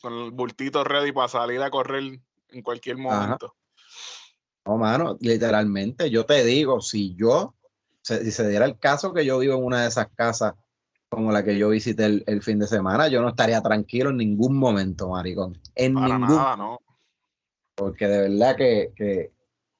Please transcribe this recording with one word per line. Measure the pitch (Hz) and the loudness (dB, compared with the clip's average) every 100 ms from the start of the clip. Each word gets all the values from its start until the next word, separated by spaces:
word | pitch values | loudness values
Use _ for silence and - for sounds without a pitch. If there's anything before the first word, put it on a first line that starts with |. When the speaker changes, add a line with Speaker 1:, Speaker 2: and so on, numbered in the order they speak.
Speaker 1:
con | 120 | -12
el | 117 117 | -10 -10
bultito | 123 120 - 135 143 | -8 -8 -6 -4 -2
ready | 131 143 143 | 0 0 0
para | 135 123 | -2 -2
salir | 123 120 135 | -2 -4 -4
a | 139 | -4
correr | 139 127 135 135 131 _ _ _ | -2 -4 -4 -8 -14 _ _ _
en | 123 | -14
cualquier | 123 117 131 127 | -10 -10 -8 -8
Speaker 2:
Ajá. | 131 104 | -2 -2
Speaker 1:
momento. | 101 - - _ _ _ _ - - - - _ _ _ 98 | -2 -4 -8 _ _ _ _ -20 -18 -18 -20 _ _ _ -4
Speaker 2:
No, | 113 | 0
mano, | 110 117 170 - | 2 0 -2 -2
literalmente, | 117 113 117 107 104 98 101 123 160 | 0 2 2 2 0 -2 -4 -4 0
yo | 113 113 | 0 2
te | 147 | 4
digo, | 117 135 139 127 | 4 2 2 0
si | - 107 98 | -2 -4 -6
yo, | 90 113 151 226 _ _ _ _ _ | 0 2 2 0 _ _ _ _ _
se, | - 113 | -6 -4
si | 110 | -2
se | 113 104 | -2 0
diera | 101 135 | 2 2
el | - | 2
caso | 143 147 190 | 0 0 -2
que | 170 | -2
yo | 135 131 | 0 2
vivo | 135 131 | 2 0
en | |
una | 127 123 | 0 0
de | 120 | 0
esas | 117 107 | -2 -4
casas | - 117 113 107 - _ _ _ _ - | 0 0 0 -2 -4 _ _ _ _ -10
como | 113 110 | -4 0
la | 104 | 2
que | 101 101 | 2 2
yo | 104 | 2
visité | 107 113 110 | 2 0 0
el, | 107 101 - | 2 2 0
el | 104 | -2
fin | 113 104 | 0 0
de | 101 | 0
semana, | 110 92 107 156 | 0 0 2 2
yo | 123 | 2
no | 120 | 0
estaría | 120 113 113 | 0 2 2
tranquilo | 110 107 104 123 139 | 2 0 0 -2 0
en | 127 | 0
ningún | 110 104 131 135 | 0 2 2 4
momento, | 127 101 95 82 92 | 2 2 0 -4 -6
maricón. | 92 90 90 92 87 - | -4 -6 -6 -8 -10 -12
En | - 131 | -2 0
Speaker 1:
Para | 131 131 131 | 2 0 0
Speaker 2:
ningún | 127 156 | 2 2
Speaker 1:
nada, | 135 104 | 2 -2
¿no? | 104 120 _ _ _ _ _ _ _ _ _ | -6 -10 _ _ _ _ _ _ _ _ _
Speaker 2:
Porque | - 98 - 101 | -6 -6 -2 2
de | 101 98 | 2 2
verdad | 101 127 135 | 4 4 4
que, | 131 107 - | 2 2 0
que, | - 101 95 78 _ _ _ _ | -4 -2 -2 -4 _ _ _ _